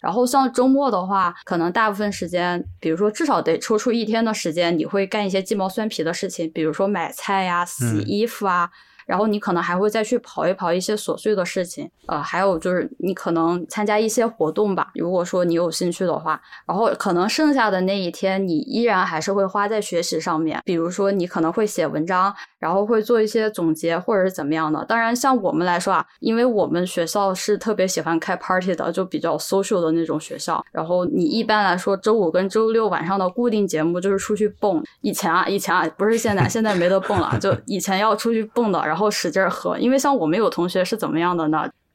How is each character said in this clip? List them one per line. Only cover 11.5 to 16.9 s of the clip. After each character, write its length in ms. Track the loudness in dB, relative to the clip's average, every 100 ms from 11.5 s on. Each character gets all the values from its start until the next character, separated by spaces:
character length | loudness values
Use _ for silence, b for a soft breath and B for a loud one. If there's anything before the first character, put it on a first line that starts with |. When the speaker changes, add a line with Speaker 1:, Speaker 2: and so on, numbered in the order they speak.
| -2
Speaker 1:
情。 260 | -6 -6 -12 _ -8
呃， 140 | -6
还 200 | -4 0
有 180 | 2 2
就 140 | 0
是 180 | -2 -2 -4
你 160 | -4
可 160 | -4 -2
能 340 | 0 2 0 -4
参 180 | -4 0
加 120 | 2
一 100 | 2
些 180 | 2 0
活 240 | 0 -2
动 240 | 0 0
吧， 140 | 0 -4
如 160 | -4 -2
果 140 | 0
说 200 | 0 0
你 100 | 2
有 160 | 2 0
兴 200 | -2 -2
趣 140 | -2
的 140 | -2 -2
话。 220 | -2 -6 B B B
然 100 | 0
后 140 | 0